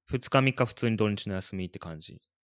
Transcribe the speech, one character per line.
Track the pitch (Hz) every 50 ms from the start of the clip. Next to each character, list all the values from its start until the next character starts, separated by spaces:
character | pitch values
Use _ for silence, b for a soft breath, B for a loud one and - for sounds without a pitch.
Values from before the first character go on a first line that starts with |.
| _
二 | - - 123 - -
日、 | - 135
三 | 131 131
日 | 127 - 127
普 | - -
通 | - 123 117
に | 113 104
土 | 107 104
日 | 104 98 - 104
の | 95
休 | 92 - - 98
み | 92 92
っ | 90
て | - -
感 | - 87 80 78
じ。 | - - - - _ _ _ _